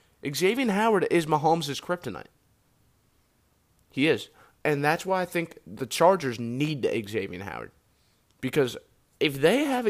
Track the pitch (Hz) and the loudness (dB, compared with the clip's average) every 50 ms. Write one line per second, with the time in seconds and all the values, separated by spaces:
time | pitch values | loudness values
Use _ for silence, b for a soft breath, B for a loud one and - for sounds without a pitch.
0 | b b b b - 139 147 135 170 185 233 262 269 233 190 196 220 233 220 185 | b b b b -10 -8 -4 0 2 2 2 2 0 0 2 2 2 4 4 2
1 | 151 - - 170 165 151 160 151 139 156 165 170 151 143 139 - - - 175 170 | 2 2 2 0 2 2 0 2 4 4 2 2 0 -4 -6 -8 -6 -6 -6 -6
2 | - 127 92 65 - - _ _ _ _ _ _ _ _ _ _ _ _ _ _ | -6 -10 -10 -10 -14 -18 _ _ _ _ _ _ _ _ _ _ _ _ _ _
3 | _ _ _ _ _ _ _ _ _ _ _ _ _ _ _ _ _ _ _ 135 | _ _ _ _ _ _ _ _ _ _ _ _ _ _ _ _ _ _ _ 0
4 | 135 160 139 104 - - b b b b b b _ 147 151 139 143 147 160 170 | 2 2 2 0 -2 -10 b b b b b b _ -2 -2 0 2 0 0 0
5 | - 185 190 185 185 180 - 175 165 165 - - _ - 95 110 135 117 - - | 0 -2 -2 -2 -2 -2 -4 -4 -6 -6 -10 -20 _ -18 -12 -10 -10 -8 0 4
6 | 170 175 196 185 151 131 117 110 120 117 120 131 147 151 156 135 107 - - 117 | 4 6 6 4 0 -4 -4 -4 -6 -6 -4 -2 -2 -2 -2 -2 -2 -2 -2 -2
7 | 107 98 107 107 98 98 87 87 98 101 67 58 57 - _ _ _ _ _ _ | -4 -4 -6 -6 -6 -6 -8 -10 -10 -10 -10 -12 -12 -14 _ _ _ _ _ _
8 | _ _ _ _ _ _ _ _ - 131 - 156 135 123 113 - - _ _ _ | _ _ _ _ _ _ _ _ -8 -2 0 0 0 0 -2 -8 -16 _ _ _
9 | _ _ _ _ - 156 135 139 135 165 214 269 302 285 262 247 240 214 | _ _ _ _ 0 0 0 4 4 4 4 4 2 0 -2 0 0 -2